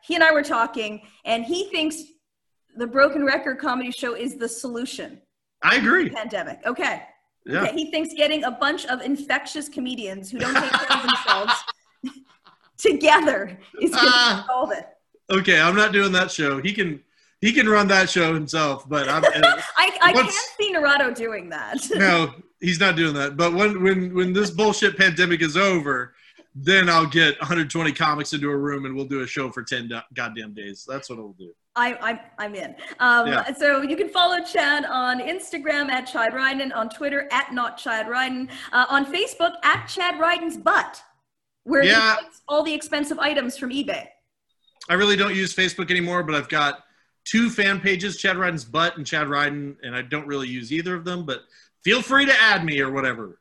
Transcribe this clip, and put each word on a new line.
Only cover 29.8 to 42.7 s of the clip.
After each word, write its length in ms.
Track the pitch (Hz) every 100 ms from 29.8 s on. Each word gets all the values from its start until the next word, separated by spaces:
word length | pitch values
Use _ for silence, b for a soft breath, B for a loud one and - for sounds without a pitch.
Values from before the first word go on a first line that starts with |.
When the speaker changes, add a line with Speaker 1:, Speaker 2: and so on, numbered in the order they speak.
| 117
Speaker 2:
do-, 120 | 117 -
goddamn 380 | 127 120 113 110
days. 320 | 104 101 98 -
That's 220 | 135 -
what 100 | 117
we'll 140 | 107 92
do. 140 | 90 - _
Speaker 1:
I, 200 | 240 240 233
I, 420 | 220 233 - -
I'm 100 | 208
in. 220 | 202 156 - B B
Um, 280 | 247 240 233
Speaker 2:
Yeah. 260 | 269 -
Speaker 1:
so 260 | 277 294 277
you 160 | 277 294
can 140 | 392
follow 280 | 370 349 359
Chad 400 | 339 370 294 294
on 360 | 285 254 247 247
Instagram 680 | 247 359 - 339 285 294 277
at 140 | 254
Chad 320 | 254 277 -
Ryden, 400 | 262 269 269 269 240
on 140 | 226
Twitter 360 | - 285 277 277
at 220 | 247 269
not 240 | 247 240 240
Chad 280 | 269 220 220
Ryden, 440 | 247 262 254 254 B B
uh, 120 | 247 247
on 160 | 277 277
Facebook 480 | 339 453 - 339 339
at 220 | 285 381 -
Chad 300 | - 359 339
Ryden's 420 | 320 349 330 214
Butt, 440 | 320 392 - - - _ _ _ _ _
where 180 | - 175
Speaker 2:
Yeah. 340 | 185 220 220 214
Speaker 1:
he 80 |
takes 180 | - _ -
all 160 | 294
the 120 | 311